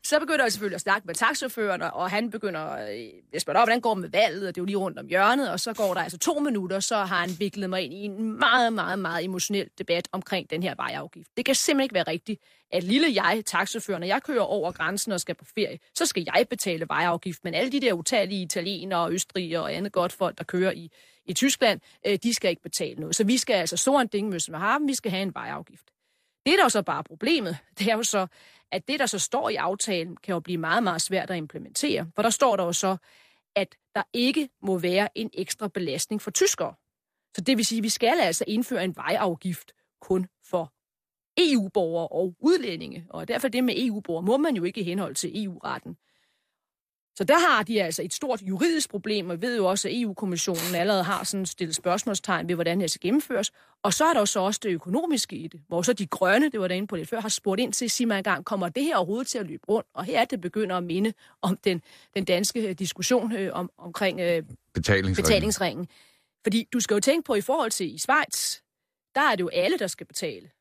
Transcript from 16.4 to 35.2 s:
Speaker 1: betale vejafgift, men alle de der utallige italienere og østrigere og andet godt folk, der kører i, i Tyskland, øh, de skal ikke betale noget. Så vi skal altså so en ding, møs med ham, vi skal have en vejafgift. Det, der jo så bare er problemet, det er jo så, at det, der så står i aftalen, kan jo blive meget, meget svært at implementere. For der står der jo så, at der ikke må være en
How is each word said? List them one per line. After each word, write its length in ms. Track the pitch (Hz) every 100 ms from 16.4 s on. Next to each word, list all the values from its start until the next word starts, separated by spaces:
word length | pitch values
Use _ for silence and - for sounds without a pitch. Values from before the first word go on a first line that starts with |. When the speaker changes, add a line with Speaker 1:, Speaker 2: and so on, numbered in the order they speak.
| 247
Speaker 1:
betale 360 | 247 196 165 160
vejafgift, 520 | 147 170 170 185 165
men 100 | 175
alle 180 | 170 262
de 80 | 277
der 140 | 247
utallige 480 | 175 160 240 185 196
italienere 580 | 175 190 175 185 185 175
og 140 | 170
østrigere 480 | 180 - 190 175 165
og 120 | 156
andet 180 | 160 202
godt 200 | - 175
folk, 260 | - 180 -
der 60 |
kører 280 | 165 180 185
i, 200 | - 165 _ - _ -
i 80 |
Tyskland, 460 | 170 269 - 233 196 _ _ -
øh, 120 | 196
de 100 | 233
skal 160 | 226 190
ikke 120 | 170
betale 380 | 165 - 156 120
noget. 160 | 156 175
Så 80 |
vi 140 | 208 254
skal 160 | -
altså 240 | 208 165 175
so 220 | - 277
en 80 | 233
ding, 220 | 208 208
møs 200 | 175 -
med 100 | 160
ham, 280 | 202 277 294
vi 80 | 262
skal 160 | 220
have 120 | 185
en 100 | 196
vejafgift. 520 | - 113 143 170 - _ _ _ _ _ _ 269
Det, 80 | 370
der 60 |
jo 60 | 277
så 120 | 214
bare 180 | 175 143
er 40 |
problemet, 540 | 151 165 233 330 190 160 _ -
det 80 | 202
er 80 | 220
jo 80 |
så, 240 | 233 202 185 _ - _ _
at 140 | 185 -
det, 120 | 294
der 60 | 254
så 140 | 196
står 300 | - 254 -
i 60 | 110
aftalen, 640 | 160 202 - 180 170 -
kan 100 | -
jo 60 | 175
blive 180 | 160 180
meget, 260 | 160 190
meget 180 | 208 165
svært 280 | - 185 -
at 80 | 175
implementere. 720 | 156 151 143 - 294 170 165 -
For 60 |
der 80 | 226
står 260 | - 269 196
der 80 |
jo 100 | 175
så, 240 | 175 190 190 _ _ _ _ _ 202
at 200 | 190 - _ -
der 80 | -
ikke 360 | 240 247 311 285 _
må 140 | 196 185
være 400 | 175 185 208
en 120 | -